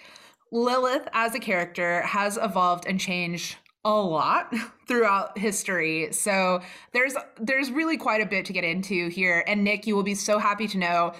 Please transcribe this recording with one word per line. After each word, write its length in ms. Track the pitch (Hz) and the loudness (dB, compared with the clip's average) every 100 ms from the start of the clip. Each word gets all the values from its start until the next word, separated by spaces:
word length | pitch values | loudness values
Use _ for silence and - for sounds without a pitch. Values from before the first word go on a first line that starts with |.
| - - - _ _ | -20 -20 -20 _ _
Lilith 560 | 233 240 254 254 269 - | 0 2 2 2 0 -2
as 220 | 220 226 233 | 0 0 -2
a 40 | |
character 600 | 220 185 175 175 175 175 | 0 0 0 -2 0 0
has 360 | - 202 202 208 | 0 0 0 0
evolved 500 | 220 190 180 175 - | -2 2 2 2 0
and 120 | 190 | -2
changed 560 | 196 180 175 175 - - _ _ 214 | -2 -2 -2 -4 -8 -10 _ _ 0
a 60 | |
lot 600 | 214 190 180 139 254 349 233 220 | 2 2 2 2 2 0 -6 -6
<laughs> 180 | - - | -10 -2
throughout 500 | 247 220 196 - - | 2 4 4 0 -2
history. 760 | 214 202 - 180 160 160 156 | -2 -2 -2 -2 0 0 -2
So 500 | - 214 190 185 180 180 - - | -2 0 2 2 0 -4 -16 -4
there's, 240 | - 262 269 - - | 0 0 -2 -8 -8
there's 300 | 220 269 277 | -2 0 0
really 280 | 254 320 311 | 0 0 0
quite 240 | 247 220 | 0 0
a 40 | 208 | 0
bit 200 | 196 185 | -2 -2
to 80 | |
get 100 | 185 | -2
into 460 | 170 165 190 190 175 | -2 -2 -2 -2 -2
here. 340 | 175 185 170 170 | 0 2 2 0
And 180 | 208 | 0
Nick, 220 | 202 208 214 | 2 0 0
you 100 | 202 | 0
will 80 | |
be 120 | 196 202 | 0 -2
so 240 | - 208 | 0 2
happy 280 | 208 202 214 | 2 0 -2
to 80 | 190 | -2
know 340 | 175 175 170 - | 2 2 2 -2